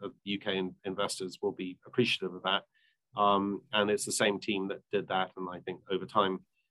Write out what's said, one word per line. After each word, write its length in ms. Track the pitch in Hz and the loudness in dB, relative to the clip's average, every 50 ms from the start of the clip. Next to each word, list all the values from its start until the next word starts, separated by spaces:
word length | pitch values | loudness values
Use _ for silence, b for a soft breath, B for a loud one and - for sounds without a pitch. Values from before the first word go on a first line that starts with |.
| 101 | -12
uh, 60 | 92 - _ - | -12 -12 _ -6
U 140 | 98 101 | -6 -6
K 200 | 95 - 104 95 | -4 -2 -2 -2
in-, 180 | 95 92 92 90 - - | 0 -2 -2 -6 -8 -8
investors 540 | 98 92 98 101 92 - - 95 90 - - | -6 -4 -4 -4 -4 -4 -6 -8 -8 -6 -4
will 100 | 104 101 | -4 -4
be 280 | 85 - 92 92 90 - - | -4 -4 -8 -10 -10 -12 -18
appreciative 480 | - - 127 117 - - - 95 87 90 | -2 0 2 2 2 0 -2 -4 -6 -6
of 80 | 90 92 | -4 0
that. 180 | 92 98 95 - _ _ _ _ _ _ _ _ _ - | 0 0 0 -2 _ _ _ _ _ _ _ _ _ 0
Um, 440 | 107 104 101 101 95 98 101 101 - - _ - | 4 4 6 6 4 4 2 -2 -4 -4 _ 2
and 160 | 107 101 104 | 2 4 4
it's 160 | 104 101 - | 2 2 0
the 60 | 104 | -2
same 280 | - - 113 104 101 95 | 0 2 2 2 2 0
team 280 | - 113 101 95 95 | -2 -2 -2 -2 -2
that 140 | 98 92 - - _ | -4 -6 -8 -6 _
did 160 | - 98 87 | -2 -2 -2
that. 240 | 78 95 95 92 90 - | 0 0 0 0 -2 -4
And 140 | 95 92 90 | -8 -8 -8
I 80 | 90 85 | -8 -8
think 180 | - 95 90 87 - - | -8 -10 -10 -10 -6 -4
over 140 | 95 90 92 | -4 -4 -2
time, 360 | - - 107 98 95 95 92 - _ _ _ _ _ | 0 2 2 4 4 2 -2 -6 _ _ _ _ _